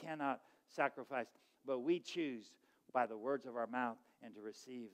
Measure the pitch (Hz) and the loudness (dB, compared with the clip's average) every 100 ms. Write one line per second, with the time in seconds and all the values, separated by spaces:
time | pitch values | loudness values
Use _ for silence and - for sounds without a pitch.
0 | 160 156 139 123 - _ _ - 143 - | -8 -2 0 0 -4 _ _ 2 2 2
1 | 123 131 117 - _ _ 127 131 131 175 | -4 -2 -4 -8 _ _ -2 0 4 2
2 | - 175 156 120 104 - _ _ - 131 | 0 -2 -2 -2 -10 -20 _ _ -2 2
3 | 120 110 117 139 131 120 113 123 123 117 | 2 2 0 0 -2 -2 0 2 2 0
4 | - _ 117 104 107 104 - 127 113 | -10 _ -16 -10 -10 -10 -10 -8 -8